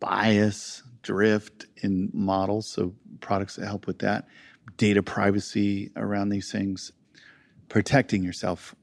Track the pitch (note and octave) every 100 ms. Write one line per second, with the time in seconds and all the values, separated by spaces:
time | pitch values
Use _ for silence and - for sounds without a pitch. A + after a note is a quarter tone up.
0 | - F#2+ A2 G#2 G#2+ G2 - - - -
1 | - G2 G#2+ G#2+ - - - _ G#2 F#2+
2 | G2 - G2 F#2+ G2 G#2 A2 - F#2 G2+
3 | - - - G2 G2+ - G2+ G2+ - F2+
4 | G2+ G#2+ - - - _ - - G#2+ G2+
5 | F#2+ - G2+ G2+ - G#2+ G2+ G2 G#2 -
6 | G#2 G2+ G2+ G2+ - G#2+ G2 F#2+ - -
7 | _ _ - _ _ _ - A2 G2+ C#3+
8 | - G#2 F2+ - F#2 F2 - -